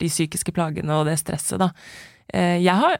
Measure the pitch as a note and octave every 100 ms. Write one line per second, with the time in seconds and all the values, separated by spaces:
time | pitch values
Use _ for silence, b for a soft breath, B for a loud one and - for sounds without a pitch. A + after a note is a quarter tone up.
0 | E3 - D#3 F3 - F3 D#3+ D#3 D3+ D3+
1 | D3+ D#3 - D#3+ - - F#3 - B B
2 | B B - F#3+ F3 F3 F3+ F#3+ D#4